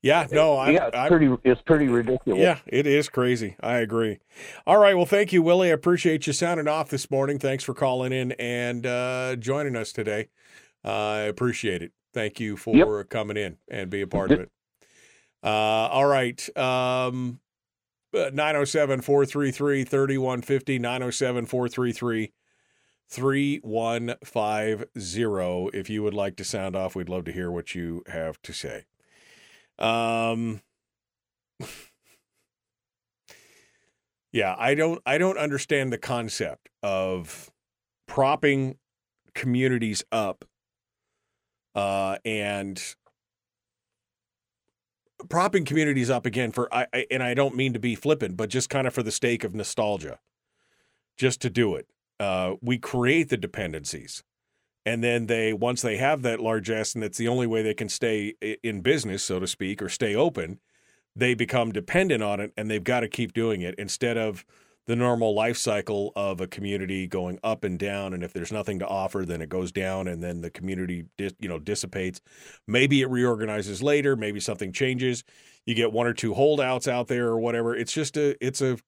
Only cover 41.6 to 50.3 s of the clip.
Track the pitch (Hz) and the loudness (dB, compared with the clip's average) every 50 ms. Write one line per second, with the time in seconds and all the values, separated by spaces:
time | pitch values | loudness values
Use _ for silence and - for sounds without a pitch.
41.6 | _ _ _ 104 101 98 98 98 98 95 98 101 _ 113 110 107 104 101 101 101 | _ _ _ -2 -2 0 0 0 -2 -2 -4 -4 _ -4 -4 -2 -2 -2 -4 -4
42.6 | 98 98 95 92 - - - _ _ _ _ _ _ _ _ _ _ _ _ _ | -6 -6 -8 -10 -12 -12 -14 _ _ _ _ _ _ _ _ _ _ _ _ _
43.6 | _ _ _ _ _ _ _ _ _ _ _ _ _ _ _ _ _ _ _ _ | _ _ _ _ _ _ _ _ _ _ _ _ _ _ _ _ _ _ _ _
44.6 | _ _ _ _ _ _ _ _ _ _ _ _ - - - 170 185 202 190 196 | _ _ _ _ _ _ _ _ _ _ _ _ -14 -2 0 2 2 4 2 0
45.6 | 160 127 143 156 156 147 143 135 123 117 135 120 - 127 101 123 123 113 110 - | 0 2 2 2 2 4 2 2 2 2 0 0 0 -2 -2 0 -2 -2 -2 -2
46.6 | 120 - - 110 104 - - 123 127 - 123 131 127 123 123 131 139 139 127 123 | -4 0 0 -2 -2 0 -2 -4 -2 -2 -2 -2 0 0 2 2 2 2 2 0
47.6 | 135 135 120 117 104 123 113 - - 143 156 - 113 92 92 90 110 104 - 131 | 0 0 0 0 -2 -2 -2 0 2 0 2 2 0 -4 -2 -4 -4 -2 -2 -2
48.6 | 120 - - 139 131 127 - - 117 110 - - - 120 120 113 - 104 90 107 | -2 -2 -2 -2 -2 0 -2 -2 -4 -2 -2 -2 0 0 0 0 -2 -6 -6 -6
49.6 | 101 - - - 110 104 104 92 76 73 62 - _ _ | -8 -6 -2 -2 0 0 0 -2 -6 -10 -14 -16 _ _